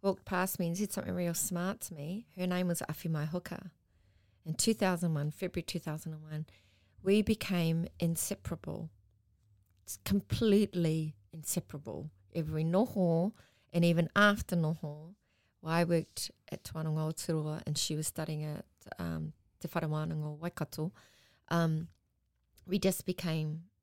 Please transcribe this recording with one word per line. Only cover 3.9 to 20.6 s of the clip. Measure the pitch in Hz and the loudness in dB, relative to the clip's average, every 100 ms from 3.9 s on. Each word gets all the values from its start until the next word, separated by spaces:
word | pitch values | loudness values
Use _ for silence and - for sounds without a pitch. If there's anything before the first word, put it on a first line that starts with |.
| _ _ _ _ _ | _ _ _ _ _
In | - 160 | -8 0
two | - | 2
thousand | 226 190 175 170 | 4 2 2 2
one, | 151 147 | 0 -2
February | - 185 175 | -4 -4 -4
two | 165 175 | -6 -6
thousand | - 156 165 | -6 -6 -6
and | 156 | -10
one, | 156 151 156 - _ _ _ - | -8 -8 -8 -12 _ _ _ -6
we | - 208 | 4 4
became | 208 214 - 180 165 165 165 - | 4 0 2 2 4 2 -2 0
inseparable. | 170 165 - 202 - - - - 160 _ _ _ _ _ _ _ _ _ | 0 0 -2 -4 -6 -6 -6 -8 -8 _ _ _ _ _ _ _ _ _
It's | - - - | -14 -10 0
completely | 196 - - 226 202 202 180 165 160 156 - _ | 0 2 2 6 6 4 2 2 2 -2 -6 _
inseparable. | 165 151 - - 147 143 78 156 - _ | -12 -4 -4 -4 -12 -8 -8 -10 -14 _
Every | - 156 156 | -6 -4 0
noho, | 160 180 247 214 175 165 185 - - _ _ | 2 4 2 2 4 4 2 -2 -20 _ _
and | 170 170 | 4 6
even | 165 165 - | 6 4 6
after | 208 208 - 175 | 6 6 0 0
noho, | 160 160 151 147 160 202 _ _ _ _ | 2 0 -6 -10 -16 -20 _ _ _ _
I | 160 165 | 0 2
worked | 170 170 156 - - - - | 4 4 2 -8 -8 -10 -12
at | - | -10
Te | - | -8
Whananga | 160 156 156 156 | -6 -2 0 -2
Aotearoa | 160 - 160 151 151 - | -4 -2 0 0 -4 -4
and | 151 | -2
she | - 151 | -2 -2
was | 156 | -4
studying | - 156 151 | -4 -4 -4
at, | 151 151 - _ - - | -4 -6 -10 _ -16 -8
um, | 170 160 156 - _ _ | -4 -4 -6 -10 _ _
Te | 165 | -6
Whare | 170 156 | -4 -2
Whananga | 151 156 156 151 151 | -2 -2 -4 -4 -6
Waikato. | 170 - | -8 -6